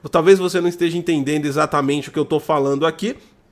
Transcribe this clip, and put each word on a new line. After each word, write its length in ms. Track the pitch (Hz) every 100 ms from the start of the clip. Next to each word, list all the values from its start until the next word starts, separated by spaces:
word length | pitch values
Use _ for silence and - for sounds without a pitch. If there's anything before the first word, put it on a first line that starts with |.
| 151
talvez 280 | 170 165 190
você 220 | 180 185
não 80 | 175
esteja 300 | 170 170 175
entendendo 480 | 170 156 135 151 147
exatamente 640 | 139 151 147 139 147 131
o 40 |
que 60 | 156
eu 60 |
tô 160 | 143 156
falando 440 | - 151 139 139
aqui, 320 | 160 156 208 - - _ _